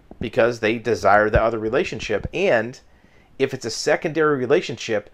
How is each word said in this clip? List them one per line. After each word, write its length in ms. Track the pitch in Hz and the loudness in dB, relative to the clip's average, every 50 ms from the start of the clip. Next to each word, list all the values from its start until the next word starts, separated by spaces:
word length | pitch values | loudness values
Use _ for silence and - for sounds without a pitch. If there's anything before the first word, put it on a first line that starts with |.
| _ - - - | _ -20 -14 -10
because 400 | - - - 127 113 120 123 117 | -10 -6 0 2 2 2 2 0
they 180 | 113 104 117 120 | 0 0 0 0
desire 500 | 104 120 110 107 92 98 101 104 107 107 | 0 -2 -2 2 4 6 6 6 6 4
the 140 | 104 110 110 | 4 2 2
other 160 | 113 113 110 | 2 0 -2
relationship. 680 | 107 110 113 143 147 - - 113 - - 107 98 - - - | -4 -2 -2 -2 -2 -2 -6 -8 -6 -4 -4 -4 -4 -4 -4
And 480 | 143 185 196 139 113 110 120 131 - - - _ _ _ _ _ _ _ _ - - | -2 0 2 2 2 0 -2 -8 -14 -20 -20 _ _ _ _ _ _ _ _ -6 -4
if 140 | 135 127 - | -4 -4 -4
it's 140 | 120 - | -6 -8
a 40 | 117 | -8
secondary 680 | - - - 151 151 175 - 175 147 156 156 151 147 131 | -8 -4 -2 0 0 0 -2 -4 -2 0 2 2 2 0
relationship, 720 | 123 113 139 180 180 - 135 - - - 113 101 - - | 0 2 2 2 0 -2 -10 -10 -6 -4 -4 -4 -4 -6